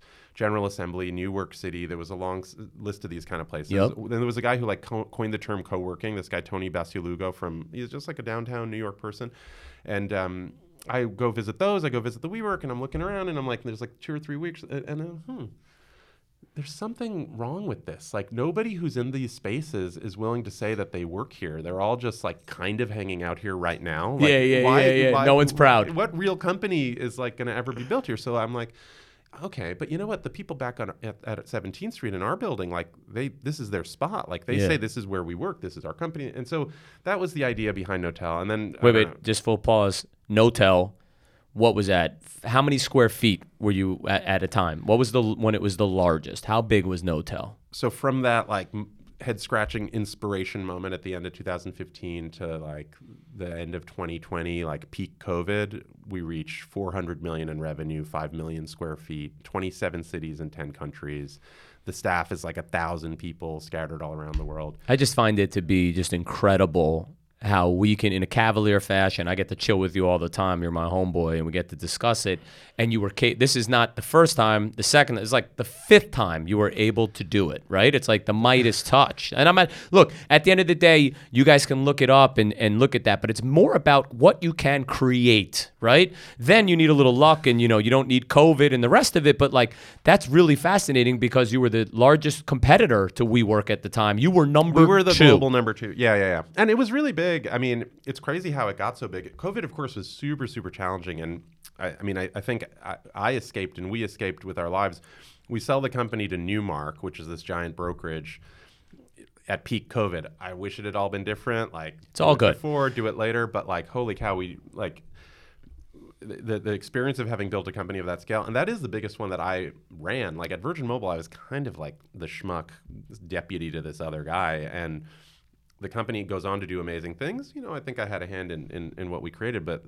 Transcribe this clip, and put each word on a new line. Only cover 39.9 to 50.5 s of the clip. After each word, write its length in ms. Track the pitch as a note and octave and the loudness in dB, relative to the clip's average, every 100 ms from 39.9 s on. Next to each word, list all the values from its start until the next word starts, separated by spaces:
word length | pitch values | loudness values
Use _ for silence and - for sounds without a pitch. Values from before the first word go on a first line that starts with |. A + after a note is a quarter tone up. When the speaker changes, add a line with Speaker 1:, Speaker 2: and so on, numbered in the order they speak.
| - - _ - | -2 -10 _ 0
Speaker 2:
Knotel, 640 | G#2+ A#2 A#2+ F#2+ F2+ G2+ - _ _ _ _ _ | 4 6 6 4 6 2 -6 _ _ _ _ _
what 220 | - A2+ | 2 2
was 120 | G2+ G2 | 4 2
that? 340 | F2 E2 - | 2 0 -4
F-, 180 | - - A#2 | -20 -16 0
how 100 | B2+ | 0
many 160 | C#3+ C#3 | 2 0
square 320 | - C#3 A2+ | 2 4 4
feet 340 | - A2+ F2+ - _ | 4 2 2 -6 _
were 120 | G#2 | -2
you 280 | F#2+ F#2+ F#2 G2 | 0 0 -2 -2
at, 160 | G2 | -2
at 200 | - F#2+ | 0 -2
a 40 | F#2+ | 0
time? 380 | G2+ E2+ D#2 | 0 -2 -2
What 120 | G#2 A#2 | 2 2
was 140 | A#2 | 4
the 100 | B2 | 2
l-, 140 | A2 | 0
when 200 | A2 A2 | 0 0
it 60 | G#2 | 0
was 160 | G2+ F#2 | -2 0
the 100 | G2 | 0
largest? 580 | F#2 F2 D#2+ D2 - | 2 2 2 -4 -12
How 160 | - A2+ | -2 -2
big 240 | A2 G#2+ | 4 2
was 180 | F2+ F2+ | 2 -4
Knotel? 500 | F2+ D#2 D#2 - G#2+ - _ | -2 -4 -4 -10 -10 -16 _
Speaker 1:
So 180 | - A#2+ | -4 -4
from 320 | - C#3 C3 | -2 -2 0
that, 240 | B2 A#2 - | 2 0 0
like, 200 | G2 F2+ | -6 -6
m-, 160 | G#2 G#2 - - - | -10 -12 -18 -20 -12
head-scratching 680 | B2+ G#2 - A2 G#2 A2+ G#2 | -8 -8 -4 -4 -2 -6 -6
inspiration 760 | A2+ G2+ - G#2 F#2+ F#2 | -6 -8 -8 -6 -6 -6